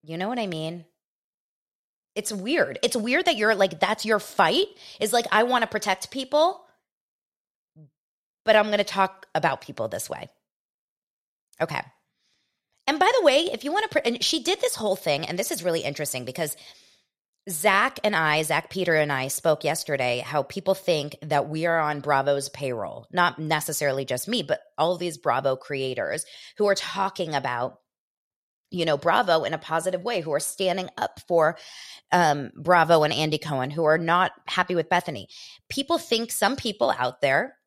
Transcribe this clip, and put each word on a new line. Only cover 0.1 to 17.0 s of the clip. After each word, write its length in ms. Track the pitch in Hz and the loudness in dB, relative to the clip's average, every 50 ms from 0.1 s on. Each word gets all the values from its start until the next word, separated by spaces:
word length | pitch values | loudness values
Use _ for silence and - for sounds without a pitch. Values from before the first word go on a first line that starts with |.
| 160 165 | -8 -6
know 100 | 185 208 | -6 -4
what 100 | 254 247 | -4 -4
I 80 | 226 | -4
mean? 400 | 196 170 160 156 160 170 175 160 _ _ _ _ _ _ _ _ _ _ _ _ _ _ _ _ _ _ _ _ _ _ _ _ _ _ | -4 -4 -6 -6 -6 -8 -10 -14 _ _ _ _ _ _ _ _ _ _ _ _ _ _ _ _ _ _ _ _ _ _ _ _ _ _
It's 180 | - - - | -8 -8 -6
weird. 460 | 220 196 180 226 302 330 - - 135 - | -8 -6 -4 -2 0 0 0 0 -2 -2
It's 140 | - 240 - | -2 -2 -2
weird 300 | 247 208 240 254 330 349 | -2 -2 0 0 0 2
that 100 | 359 311 | 0 0
you're 180 | 208 214 214 220 | 2 2 2 4
like, 260 | 190 190 190 180 160 | 4 2 0 2 -2
that's 240 | - 190 220 - - | 0 -2 0 -2 0
your 140 | 214 220 208 | 0 0 0
fight, 480 | - - - - 190 160 202 302 392 - - - - - - - | 0 -4 2 2 4 4 4 2 0 -2 -4 -20 -20 -20 -8 -6
is 140 | 214 214 | -4 0
like, 140 | 220 240 233 - | 0 0 0 2
"I 140 | - 214 233 | 2 2 2
wanna 240 | 247 247 240 226 220 | 4 2 0 0 0
protect 420 | - 214 - 208 190 - - - | -4 -4 -2 -2 -2 -2 -4 -10
people, 540 | - 269 262 254 285 294 311 349 392 - - _ _ _ _ _ _ _ _ _ _ _ _ _ _ _ _ _ _ _ _ _ _ 156 156 143 _ _ _ _ _ _ _ _ _ _ _ | -8 -8 -6 -2 2 2 2 2 2 -4 -16 _ _ _ _ _ _ _ _ _ _ _ _ _ _ _ _ _ _ _ _ _ _ -20 -20 -20 _ _ _ _ _ _ _ _ _ _ _
but 120 | 220 220 | 6 6
I'm 140 | 214 208 214 | 6 6 4
gonna 120 | 208 202 | 2 0
talk 440 | 202 202 - 196 190 185 - - - _ _ | 0 0 2 0 0 0 0 -12 -20 _ _
about 260 | 160 151 160 135 - | 0 0 0 0 0
people 280 | - - - - 113 113 | -8 -14 -8 -6 -6 -6
this 220 | 101 90 - - | -4 -6 -6 -8
way." 180 | - 69 - - _ _ _ _ _ _ _ _ _ _ _ _ _ _ _ _ _ _ _ _ _ _ _ _ _ _ | -8 -10 -10 -16 _ _ _ _ _ _ _ _ _ _ _ _ _ _ _ _ _ _ _ _ _ _ _ _ _ _
Okay. 200 | 160 165 151 - - - _ _ _ _ _ _ _ _ _ _ _ _ _ _ _ _ _ _ _ - | -6 -4 -4 -8 -8 -10 _ _ _ _ _ _ _ _ _ _ _ _ _ _ _ _ _ _ _ -4
And 100 | 285 302 | 0 2
by 120 | 370 403 508 | 4 4 4
the 80 | 523 392 | 6 4
way, 180 | 294 262 294 330 - | 6 6 4 2 0
if 100 | - 214 | -6 -6
you 100 | - 285 | -6 -4
wanna, 140 | 320 403 427 | -2 -2 -2
pr-, 120 | 427 - 302 - | 0 -2 -2 -2
and 200 | 233 233 - - | 0 -2 -2 -2
she 180 | - - 320 | -2 -2 -2
did 180 | 233 330 381 - | 0 -2 -2 0
this 140 | - 494 - | -2 -4 -4
whole 220 | - 226 208 190 | -2 -2 -2 -2
thing, 280 | 190 - 170 143 139 160 | -2 0 -2 -2 -2 -2
and 140 | - 165 175 | -6 -4 -4
this 140 | 196 - | -4 -4
is 100 | - 185 | -6 -4
really 200 | 170 180 165 165 | -2 -2 -2 -2
interesting 420 | - 143 143 - 156 143 - 131 123 | -2 -4 -6 -6 -6 -6 -6 -8 -8
because 320 | - - - 165 147 - - - - - - _ _ _ _ | -8 -6 -4 -4 -6 -6 -10 -16 -20 -20 -20 _ _ _ _